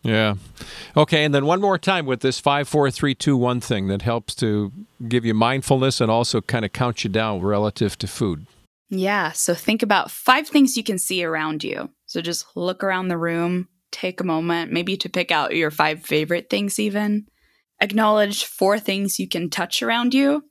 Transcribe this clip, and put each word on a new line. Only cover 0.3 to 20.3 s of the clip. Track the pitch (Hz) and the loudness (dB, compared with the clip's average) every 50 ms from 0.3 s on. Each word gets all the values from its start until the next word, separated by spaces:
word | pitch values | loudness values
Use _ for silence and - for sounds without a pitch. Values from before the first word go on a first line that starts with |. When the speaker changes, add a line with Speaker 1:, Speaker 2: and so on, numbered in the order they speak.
| 101 98 - - - - - - - - - - - | 0 -2 -8 -16 -18 -18 -18 -16 -16 -16 -18 0 2
Speaker 1:
Okay, | 151 151 - 170 151 151 | 2 4 4 4 2 2
and | 151 143 | 4 2
then | 139 139 | 2 4
one | 151 175 190 | 2 2 2
more | 202 202 190 | 2 0 0
time | 170 - 190 190 180 151 | 0 0 0 0 0 0
with | 131 127 113 | -2 -2 0
this | - 131 127 - | 0 -2 -2 2
five | - 147 139 143 143 | 2 2 2 2 0
four | - - 151 143 135 | 0 2 2 2 2
three | - - - 143 127 | 2 0 0 0 0
two | _ - 147 139 | _ 2 2 2
one | 127 123 123 123 123 | 4 2 2 0 -2
thing | - - 123 101 95 | -2 -2 -2 0 0
that | 98 98 98 - | 0 -2 -2 0
helps | 123 117 117 - - - | -2 -2 -2 -4 -8 -6
to | - 131 113 104 104 104 98 127 185 214 _ _ _ 123 | -2 0 0 2 0 -2 -2 -6 -12 -18 _ _ _ -6
give | 113 123 123 113 | 0 0 0 2
you | 117 107 | 2 2
mindfulness | 110 113 120 131 135 - - 143 131 131 135 127 - | 4 4 2 2 0 2 2 2 4 4 2 2 2
and | 123 110 | 2 2
also | 110 113 120 - - 113 | 4 2 2 2 0 -2
kinda | - - - 117 110 101 | -2 0 -2 -2 -2 -4
count | - - 131 123 110 - - | -2 -2 -2 -2 -2 -2 -4
you | 107 | -2
down | 95 110 113 110 104 92 | 0 0 0 0 -2 -2
relative | 90 101 104 101 107 107 - - 117 98 - | 0 0 2 2 0 0 0 0 -2 -2 -2
to | _ - | _ -8
food. | 98 - - 120 101 85 73 92 - _ _ _ _ _ _ _ _ | -8 -4 -2 -2 -2 -2 -4 -8 -16 _ _ _ _ _ _ _ _
Speaker 2:
Yeah, | 196 190 185 196 208 202 175 156 - | -4 -2 0 0 0 0 -2 -2 -2
so | - - - 175 | -2 -2 -2 -2
think | 170 - - 214 220 240 | -2 0 -2 0 0 2
about | 202 202 180 - - | 2 2 2 2 -2
five | - - - - 254 285 302 | -8 -4 2 2 2 2 2
things | - - 294 277 262 - | 2 4 6 6 6 4
you | 233 214 | -2 -2
can | - 196 | -2 -4
see | 185 - - 190 180 175 | -2 -2 -2 -2 -2 -2
around | 165 160 156 156 156 156 151 - | -2 -2 -2 -2 -2 -4 -4 -4
you. | - - - - - _ _ _ | -6 -6 -6 -8 -10 _ _ _
So | - - 170 | -8 -8 -6
just | 165 170 170 - - _ _ | -4 -4 -4 -6 -8 _ _
look | 170 175 180 185 _ 196 | -4 -4 -4 -2 _ -2
around | 196 185 185 185 185 | -2 0 0 0 -2
the | 175 | -2
room, | 165 165 170 165 170 170 175 180 180 180 _ _ _ _ _ | 0 0 -2 0 0 0 0 0 -2 -4 _ _ _ _ _
take | - - - 185 180 - | -10 -6 -6 -6 -4 -4
a | 185 | -2
moment, | 180 160 160 165 170 170 170 165 - | -2 0 0 0 0 -2 -2 -2 -2
maybe | - 170 175 185 190 | -4 -4 -2 -2 -6
to | 190 - 185 | -6 -6 -6
pick | - 185 175 - | -4 -4 -2 0
out | 175 151 139 - - | 0 0 0 0 0
your | 165 165 151 | 0 0 0
five | 156 - 156 156 156 151 - | 2 2 2 2 2 -2 -4
favorite | - - 156 156 151 170 170 - _ | 0 0 0 2 0 -2 -4 -2 _
things | - 202 202 196 - - | -2 -2 -2 -2 -2 -2
even. | 214 214 196 208 208 208 208 208 208 _ _ _ _ _ _ _ _ _ _ _ | -2 -2 -2 -2 0 0 0 -2 -2 _ _ _ _ _ _ _ _ _ _ _
Acknowledge | - 202 202 214 220 214 214 214 208 202 202 - - | -2 0 2 2 4 4 4 4 2 2 0 -6 -6
four | - - - 202 190 202 214 | -8 -2 0 2 2 2 2
things | 208 - 196 196 196 196 - - | 0 -2 -2 -2 -2 -2 -2 -4
you | 190 | -6
can | 185 - 175 175 165 | -4 -4 -4 -4 -4
touch | - - 175 - - - 233 | -4 -4 -4 -4 -4 -4 -2
around | 226 226 233 240 247 254 | 0 0 0 0 2 2
you. | 269 277 277 | 4 4 4